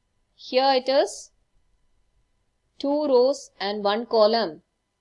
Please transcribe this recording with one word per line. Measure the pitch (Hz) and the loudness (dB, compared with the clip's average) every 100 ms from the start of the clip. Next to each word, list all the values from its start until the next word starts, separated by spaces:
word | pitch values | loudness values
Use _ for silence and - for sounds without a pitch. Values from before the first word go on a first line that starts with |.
| _ _ _ | _ _ _
Here | _ - 254 269 262 | _ -4 0 2 2
it | 254 | 2
is | 277 381 - - _ _ _ _ _ _ _ _ _ _ _ _ _ _ _ | 0 0 -4 -18 _ _ _ _ _ _ _ _ _ _ _ _ _ _ _
two | 277 294 294 | -4 -2 0
rows | 254 254 277 - _ | 2 2 -2 -10 _
and | 196 208 | -8 -4
one | 202 214 240 | -2 -2 -2
column. | 226 214 226 190 151 _ _ _ _ | 2 4 2 -2 -6 _ _ _ _